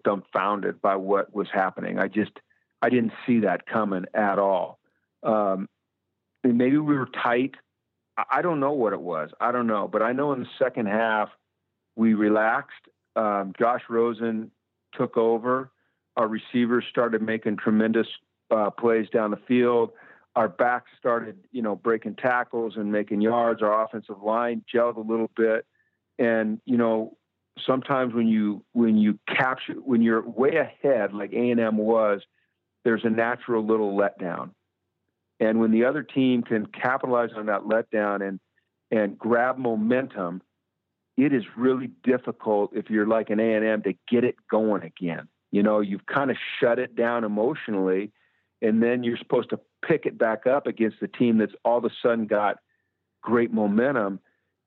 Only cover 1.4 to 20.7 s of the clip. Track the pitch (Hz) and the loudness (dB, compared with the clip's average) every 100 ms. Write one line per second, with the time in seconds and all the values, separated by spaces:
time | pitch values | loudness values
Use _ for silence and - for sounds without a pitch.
1.4 | 95 104 95 92 92 95 95 107 101 - | -4 -2 -2 -4 -6 -4 -2 -2 -4 -8
2.4 | - _ _ _ 120 123 113 - - 117 | -20 _ _ _ 0 2 0 -4 0 2
3.4 | 104 87 - 117 104 95 90 - 104 98 | 2 -2 -4 -4 -2 -4 -4 -2 0 2
4.4 | 98 92 85 - _ _ _ _ - 110 | 2 2 -2 -8 _ _ _ _ -2 0
5.4 | 101 95 101 _ _ _ _ _ _ _ | 0 -2 -6 _ _ _ _ _ _ _
6.4 | 127 120 127 143 151 143 127 - 123 120 | 2 4 4 2 2 0 -2 -4 0 0
7.4 | 135 - _ _ _ _ _ - - 135 | -2 -6 _ _ _ _ _ -8 -2 -2
8.4 | 170 160 139 147 110 95 87 80 78 - | 0 0 0 0 0 -2 -4 -6 -8 -4
9.4 | 120 123 117 107 95 107 110 127 147 131 | -2 0 0 -2 -2 0 0 0 -2 -4
10.4 | - - 131 123 104 104 113 107 104 - | -6 -2 -2 -2 -2 0 0 0 -2 -6
11.4 | _ _ _ _ _ - 113 107 104 107 | _ _ _ _ _ 0 2 4 4 4
12.4 | 110 127 143 - _ _ _ - 110 101 | 2 0 -4 -16 _ _ _ -2 0 0
13.4 | 98 90 117 123 - 117 117 110 113 110 | -4 -2 0 0 -2 0 0 0 -4 -4
14.4 | 110 _ _ _ _ - 123 - 113 117 | -8 _ _ _ _ -6 -2 2 2 2
15.4 | 120 127 135 _ _ _ _ - 110 110 | 0 -2 -4 _ _ _ _ -2 -2 -2
16.4 | - 123 120 120 117 - 120 113 110 110 | -4 0 2 0 0 -2 0 0 -2 -4
17.4 | 113 101 - 107 110 113 113 - _ _ | -4 -2 0 2 4 2 0 -6 _ _
18.4 | _ 110 104 - 117 113 101 120 107 101 | _ 0 0 0 2 2 2 0 0 -2
19.4 | - 123 120 120 113 - - - _ - | 0 2 4 2 0 -4 -20 -20 _ -2
20.4 | 110 - 120 | -2 0 0